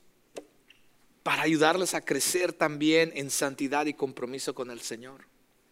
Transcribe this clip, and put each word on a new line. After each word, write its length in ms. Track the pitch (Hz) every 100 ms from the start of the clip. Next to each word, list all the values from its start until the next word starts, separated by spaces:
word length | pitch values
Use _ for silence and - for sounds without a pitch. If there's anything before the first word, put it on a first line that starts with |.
| _ _ _ - - _ _ _ _ _ _ _
para 200 | 160 -
ayudarles 520 | 151 160 151 180 175
a 100 | 160
crecer 480 | - 139 - 180 180
también 600 | 165 160 147 151 160 165
en 160 | 160 139
santidad 560 | - 143 135 139 143 151
y 80 |
compromiso 600 | 143 135 - 123 135 147
con 160 | 135 123
el 100 | 117
Señor. 440 | - 113 127 135 - _ _ _ _